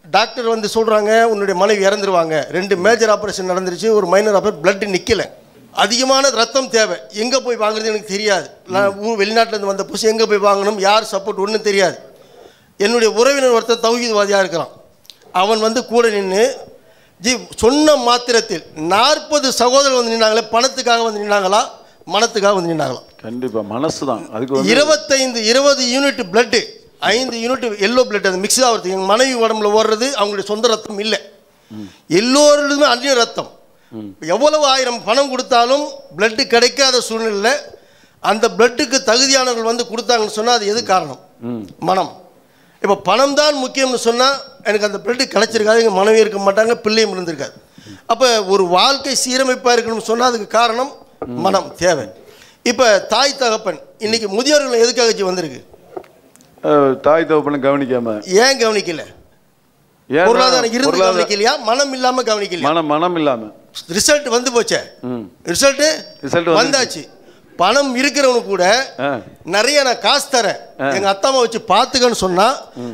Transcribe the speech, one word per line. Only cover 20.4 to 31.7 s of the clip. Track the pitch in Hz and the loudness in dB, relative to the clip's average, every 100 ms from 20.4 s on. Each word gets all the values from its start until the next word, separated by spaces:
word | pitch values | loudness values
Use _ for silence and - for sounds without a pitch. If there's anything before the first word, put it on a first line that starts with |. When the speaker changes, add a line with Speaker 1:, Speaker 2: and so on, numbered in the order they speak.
| 220 | 0
Speaker 1:
பணத்துக்காக | 226 254 254 240 233 | 0 0 -2 0 0
வந்து | 226 214 208 | 0 -4 -2
நின்னாங்களா, | 208 185 208 269 - - _ - | 0 2 0 0 -10 -20 _ -6
மனத்துக்காக | 196 226 214 202 | -2 0 2 2
வந்து | 196 170 | 2 0
நின்னாங்களா? | 160 135 120 - - | -2 -4 -6 -12 -18
Speaker 2:
கண்டிப்பா | 113 120 127 110 | -12 -8 -6 -6
மனசு | 101 113 156 - 143 | -6 -4 -4 -4 -4
தான். | 110 85 | -4 -6
அதுக்கு | 107 127 | -8 -2
வந்து | 135 190 | 0 2
Speaker 1:
இருபத்தைந்து, | 247 302 302 - 269 262 233 | 2 4 0 0 -2 0 -2
இருபது | 214 240 285 269 | 0 4 4 2
unit | 247 254 277 269 190 | 0 0 0 -2 0
blood, | 208 233 220 - - - _ | 0 2 0 -2 -16 -20 _
ஐந்து | 156 220 262 233 | -2 0 -2 -6
unit | 233 254 233 208 | -4 -2 -4 -2
yellow | 196 254 233 | 0 2 0
blood, | 208 190 | 0 -2
அது | 185 | -2
மிக்ஸ் | 196 - | -2 2
ஆகுறது. | 254 214 | 2 2
எங்க | 180 190 | -2 -4
மனைவி | 190 214 269 247 | 0 2 2 2
உடம்புல | 220 220 208 | 0 0 2
ஓடுறது | 214 214 214 262 277 | 2 2 0 -2 -2
அவங்களுடைய | 202 202 | -2 -4
சொந்த | 196 214 233 | -6 -2 0
ரத்தம் | 220 - 202 | 0 -4 -8
இல்ல. | 220 208 - - _ _ _ | -4 -4 -6 -20 _ _ _